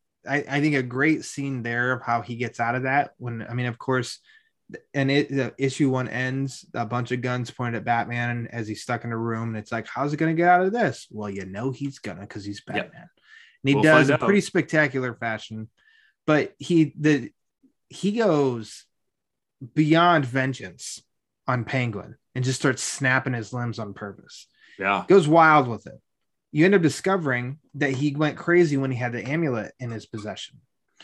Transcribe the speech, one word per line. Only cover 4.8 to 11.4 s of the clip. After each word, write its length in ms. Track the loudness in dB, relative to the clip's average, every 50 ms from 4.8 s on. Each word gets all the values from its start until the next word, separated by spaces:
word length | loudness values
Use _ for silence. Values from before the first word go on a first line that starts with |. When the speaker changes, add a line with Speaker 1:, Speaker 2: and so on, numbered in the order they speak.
| _ _ -4
Speaker 1:
and 160 | -2 0 2
it, 180 | 2 2 0 0
the 240 | -2 -2 -2 -4 -4 -2
issue 320 | -2 -2 0 0 0 0
one 160 | 2 0 -2 -4
ends, 580 | -4 -6 -4 -4 -4 -4 -4 -6 -8 -12 -18 _ -6
a 140 | -6 -6 -4
bunch 240 | -4 -4 -2 -2
of 100 | -4 -4
guns 300 | -2 -2 -4 -4 -4 -8
pointed 260 | -8 -6 -6 -4 -4 -4
at 80 | -2
Batman 600 | 0 0 0 0 -2 -4 -4 -2 -2 -4 -4 -6 -8
as 160 | -8 -8 -8 -8
he's 140 | -8 -10
stuck 220 | -6 -6 -6 -4 -4
in 80 | -6
a 60 | -6 -4
room. 320 | -4 -4 -4 -4 -4 -6
And 80 | -6 -8
it's 140 | -8 -6
like, 160 | -8 -8 -8 -8
"How's 240 | -6 -4 -4 -2
he 60 | -2 0
gonna 160 | 0 0 2
get 160 | 2 4 6
out 160 | 6 6 6
of 80 | 2 0
this?" 340 | 0 0 0 -2 -4 -12 _
Well, 180 | -12 -10 -8 -8
you 160 | -8 -8